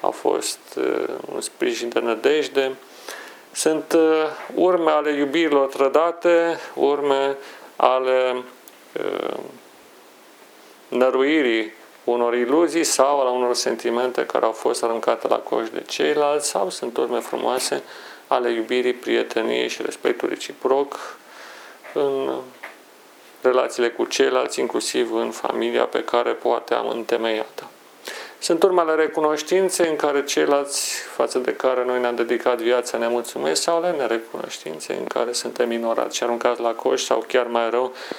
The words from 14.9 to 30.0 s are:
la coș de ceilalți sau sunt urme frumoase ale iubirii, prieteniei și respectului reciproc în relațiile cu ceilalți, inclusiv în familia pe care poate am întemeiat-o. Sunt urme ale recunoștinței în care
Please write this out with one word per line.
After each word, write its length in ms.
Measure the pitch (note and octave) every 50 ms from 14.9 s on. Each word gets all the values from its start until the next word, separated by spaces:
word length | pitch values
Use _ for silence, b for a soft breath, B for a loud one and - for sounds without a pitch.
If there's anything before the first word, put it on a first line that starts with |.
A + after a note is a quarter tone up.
| A#2 A2+ - A#2 A#2 - -
la 100 | - A2+
coș 320 | A#2 A2+ - B2 A#2+ A2+ A2+
de 140 | - - -
ceilalți 600 | - - - D3 D3+ D3+ D3+ D3 C#3+ D3 D3+ D3+
sau 220 | - - F#3 G3 F#3
sunt 280 | - - C3 A#2+ A#2
urme 220 | B2 B2+ B2 B2 A2
frumoase 640 | A2 - - A#2+ - A#2+ B2 B2+ - - C#3+ C#3 - B B B B B B B B
ale 240 | - C3+ B2 A#2+ A#2+
iubirii, 420 | A#2 A2+ A2 A2+ B2+ B2 B2 B2 B2
prieteniei 760 | - - A#2 A#2 A#2 A#2 - - A2+ A2+ A#2 A#2+ B2 B2
și 140 | A#2+ - -
respectului 520 | - - - - - C3+ A#2+ - - - -
reciproc 840 | D3 - - - - - B2+ C3 C#3 C#3+ C#3+ - - - - - B B B B B B B B B B B B B B - -
în 420 | D3+ C#3+ C#3 C3+ C3+ C3+ C3+ C3 C3 C3 B2+ B2+ - - - - - - - - - - - - - - - - -
relațiile 480 | - B2+ B2 B2+ B2+ B2+ - - B2 A#2
cu 160 | - - A#2
ceilalți, 540 | A2+ - - C3+ C3+ B2+ B2+ B2+ - - -
inclusiv 540 | C3 A#2 - A2 - - - B2+ A#2+ A2+ A2+
în 180 | A2+ A#2 A#2
familia 520 | A#2 - - - - A#2 A2+ A#2+ A#2+ A#2+ A#2+
pe 200 | A#2+ - - -
care 280 | - - A#2+ A#2+ A#2+
poate 420 | A#2 - - B2 A#2+ A#2 - - A#2
am 160 | A#2+ A#2 A#2
întemeiat-o. 760 | A#2+ A#2+ A2 A2 A#2+ A#2 A2+ A2+ A2 G#2+ - - - - - - - - - - - - B B B B B B B B
Sunt 220 | - - E3+ E3 F#3+
urme 180 | F#3+ F#3 F3+
ale 140 | E3 D#3 D#3
recunoștinței 920 | D#3 D#3 D3+ - E3 D#3 D3+ D3+ D3+ - - F3 F#3+ F#3+ F3+ - - F3 E3
în 60 | D#3
care 280 | D3